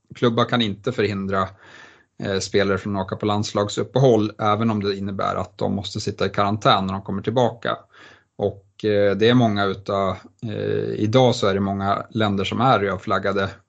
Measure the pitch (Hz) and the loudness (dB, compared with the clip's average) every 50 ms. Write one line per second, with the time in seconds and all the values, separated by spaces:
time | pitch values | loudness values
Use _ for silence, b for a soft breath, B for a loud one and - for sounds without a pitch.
0 | _ _ - - 127 120 117 120 120 - 127 123 113 104 98 - - 127 - - | _ _ -4 0 0 2 2 2 0 2 0 0 -2 -2 -4 -6 -6 -4 -2 0
1 | 107 98 98 98 98 98 98 95 95 92 B B B B B B B B B B | 0 0 -2 -4 -4 -2 -2 -2 -2 -4 B B B B B B B B B B
2 | B B _ - 107 101 98 95 - - - 101 98 98 98 92 - 104 101 98 | B B _ -8 -4 -4 -2 -2 -2 0 2 2 2 2 0 -2 -2 -4 -4 -4
3 | 95 - - - - 104 104 104 104 - - 104 104 104 - - 110 - - 127 | -4 -4 -6 -4 -2 -2 -2 -2 -2 -2 -2 -2 -2 -2 -2 -4 -4 0 2 4
4 | 135 131 113 107 104 107 - - 117 104 104 107 113 113 107 104 98 101 98 98 | 6 6 6 4 2 0 -2 -2 0 0 2 2 2 0 0 0 -2 -2 -4 -4
5 | 98 98 98 95 95 95 95 92 92 - _ - 101 98 98 98 95 - - 107 | -6 -6 -4 -4 -2 -2 -2 -4 -6 -6 _ -4 -4 -2 -2 -4 -4 -6 -8 -6
6 | - 104 104 - 98 98 - - 101 101 104 104 - 139 117 98 95 92 95 95 | -6 -6 -4 -2 -4 -2 0 0 0 0 0 2 2 2 2 2 0 -2 -4 -6
7 | - - 98 98 - 110 113 131 123 110 - - - - 113 - - B B B | -6 -8 -8 -6 -4 -2 0 2 2 0 -2 -4 -4 -4 -4 -6 -8 B B B
8 | B B B B B B _ - 104 98 95 - - _ _ - - 107 104 101 | B B B B B B _ -4 -4 -4 -4 -6 -14 _ _ -4 -2 0 2 2
9 | 101 101 98 98 110 117 120 127 120 110 104 101 101 98 92 101 - - 101 98 | 2 2 2 4 4 6 6 6 4 4 2 0 0 -2 -2 -4 -6 -4 -2 0
10 | 98 95 92 - - - _ _ - 110 104 104 104 104 104 104 107 110 110 110 | 0 -2 -2 -6 -10 -18 _ _ -10 -8 -6 -4 -4 -2 -2 -2 -2 -4 -2 -2
11 | 107 107 107 131 127 123 113 - 110 101 95 98 101 98 98 98 98 98 101 - | 0 2 4 4 4 4 4 2 2 0 2 2 0 -2 -2 -2 -2 -2 -2 -2
12 | - - - 110 110 104 101 98 95 - 110 104 120 135 123 101 101 98 95 95 | -4 -6 -2 -2 0 0 0 -2 -2 -2 -2 0 2 4 4 4 2 0 -2 -4
13 | - 110 98 95 95 98 98 101 98 95 - - _ | -2 -2 -2 0 0 0 0 0 -2 -2 -6 -10 _